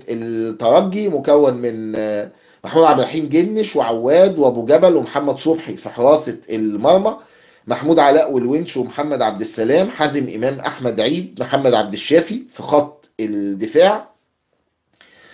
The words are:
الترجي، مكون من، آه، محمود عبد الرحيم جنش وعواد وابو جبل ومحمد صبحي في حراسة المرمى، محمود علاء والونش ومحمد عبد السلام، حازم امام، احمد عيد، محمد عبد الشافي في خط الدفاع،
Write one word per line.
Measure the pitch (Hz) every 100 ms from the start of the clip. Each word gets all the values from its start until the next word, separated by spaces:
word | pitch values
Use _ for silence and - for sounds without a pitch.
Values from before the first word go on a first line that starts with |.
| -
الترجي، | 117 117 113 113 110 117 151 196 196 208
مكون | 147 139 147 143
من، | 120 120 113 110 110
آه، | 107 104 101 _ _ _
محمود | - 156
عبد | 160 139
الرحيم | 120 160 147
جنش | 156 190 220 208 147
وعواد | 117 117 120 165 196 165
وابو | 135 117 113
جبل | 151 180 160
ومحمد | 117 143 143 -
صبحي | 160 160 - 92
في | 104
حراسة | - 127 151 131 - -
المرمى، | 110 110 104 131 185 208 - - _ _ _ -
محمود | 113 147 160
علاء | 143 143 127
والونش | 135 120 151 170 131
ومحمد | 120 - 151 135
عبد | 110 98
السلام، | 110 - 113 151 196
حازم | - 151 143 127 104
امام، | 123 135
احمد | 139 - 127 110
عيد، | 113 170 180 -
محمد | 123 143 135
عبد | 113 101
الشافي | 104 - 156 165 233 -
في | -
خط | - 147 143 - _ -
الدفاع، | 107 104 101 98 110 143 185 214 - _ _ _ _ _ _ _ _ _ _ _ _